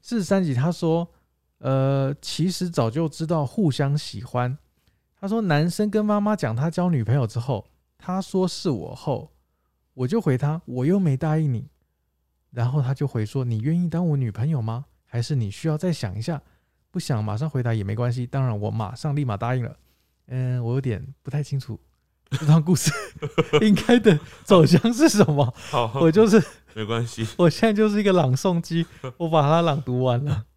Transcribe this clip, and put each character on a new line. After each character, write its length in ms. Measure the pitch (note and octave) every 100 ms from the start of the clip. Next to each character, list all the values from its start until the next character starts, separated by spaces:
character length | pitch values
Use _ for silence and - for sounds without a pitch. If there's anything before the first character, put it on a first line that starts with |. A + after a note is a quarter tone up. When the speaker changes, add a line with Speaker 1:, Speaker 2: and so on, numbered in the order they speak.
Speaker 1:
四 180 | - A#3
十 40 |
三 180 | F3 G3
集 120 | F3
他 180 | B2 D#3
说： 340 | E3+ E3 E3 E3+ _ _ _ _ _
“呃， 560 | C3+ C3+ C3+ C#3 C3+ C#3+
其 280 | - - F3
实 200 | - F3+
早 180 | E3+ A2+
就 180 | C3 E3
知 200 | - D#3+
道 180 | E3+
互 260 | C#3 - F3+
相 280 | B2+ C#3 D3
喜 260 | - G#2
欢。” 320 | A#2 B2 B2 C#3 _ _ _ _ _ _
他 80 | G3
说： 140 | A3+
“男 260 | G3+ D3 E3
生 220 | E3+ G#3+
跟 120 | G#3+
妈 160 | G#3+ G#3
妈 160 | G#3
讲 220 | G#3+ A#2+ A2+
他 140 | D#3+
交 180 | E3+ F3+
女 160 | D#3
朋 100 | A2
友 120 | C3+ A#2
之 120 | A#2+
后， 300 | A#2 A2 - _ _ _
他 240 | - F#3
说 260 | F#3 G3 F#3
是 220 | - F#3
我 240 | A#2 D#2
后， 360 | - - B2+ - _ _ _ _ _ _
我 160 | - B2+
就 100 | A3+
回 200 | E3+ B2+
他， 240 | C#3+ D#3+
我 220 | - B2 C3+
又 120 | G3
没 160 | F3
答 220 | C3 D#3+ D#3
应 160 | D#3
你。” 160 | A#2 C#3 _ _ _ _ _ _ _ _
然 200 | B2 A#2+
后 80 | D3
他 140 | C3
就 120 | C3+ C#3+
回 200 | A#2 G#2+
说： 180 | C#3
“你 140 | B2 A2
愿 200 | B2 E3+
意 120 | F3
当 180 | E3 F3
我 80 | C#3+
女 140 | B2
朋 180 | G2 C3+
友 140 | D3+
吗？ 240 | A2 A2+ C#3+ _
还 160 | _ A#2
是 140 | A#2
你 160 | D3 G#2
需 180 | F#2+ D#3+
要 80 | D3+
再 160 | F#3
想 240 | D#3+ G#2 F#2+
一 60 |
下？ 180 | A#2 D3 _ _ _ _ _
不 80 | F#3
想 240 | - A#2
马 140 | G#2+ G#2+
上 140 | D#3
回 120 | C3
答 120 | A#2+
也 100 | A2+
没 100 | G2
关 160 | A2+ A#2+
系。” 160 | B2 B2
当 160 | C#3
然 160 | C3 G#2+
我 120 | G#2
马 240 | G#2+ G#2
上 200 | A#2+ D#3
立 120 | C#3+ C3+
马 100 | G2+
答 180 | A#2
应 80 | B2+
了。 140 | A2+ - _ _ _ _ _
嗯， 360 | B2+ B2+ B2+
我 80 | A#2
有 80 | B2+
点 340 | C3 G#2+ C#3 -
不 80 | -
太 120 | C#3+
清 180 | C#3+ C#3
楚 180 | - A#2 _ _ _ _ _
这 160 | C3+ D3+
段 160 | D#3+
故 120 | D#3 F#3
事 140 | - - - -
<laughs> 360 | D3 - D#3 D3+
应 140 | A3
该 240 | G3+ - A#3+
的 200 | A3+ D3+ - -
走 200 | - F#3+
向 280 | D3+ F3 A3+
是 160 | A#3 D#4+
什 160 | G#3
么。 280 | G3 C#3+ B2 - -
Speaker 2:
好， 200 | C3+ A2+ C3
Speaker 1:
我 120 | E3
就 140 | E3 A3
是， 140 | A3 - - _
Speaker 2:
没 100 | A2
关 200 | G#2+ A#2 A#2+
系。 200 | - A2 -
Speaker 1:
我 100 | F3
现 180 | - A3+
在 60 |
就 160 | G#3+ G#3+
是 100 | G#3
一 40 |
个 100 | G3+
朗 240 | F3+ C#3 C3
诵 240 | G3 E3+
机， 260 | - E3 D#3+ - - -
我 100 | E3+
把 140 | D#3+
它 220 | C#3+ E3
朗 180 | E3+ C#3
读 220 | B2+ B2+
完 200 | B2+ A#2+
了。 220 | C#3+ A2 -